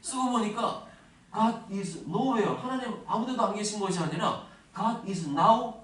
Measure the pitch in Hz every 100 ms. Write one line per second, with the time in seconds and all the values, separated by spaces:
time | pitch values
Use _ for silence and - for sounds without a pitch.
0 | - 262 254 240 208 208 226 - - -
1 | - - - - 220 - - 196 190 -
2 | - 196 262 233 - - 254 262 240 208
3 | - 233 254 247 220 208 202 208 190 175
4 | 156 156 220 - - - - - 220 233
5 | - 180 160 147 196 226 - -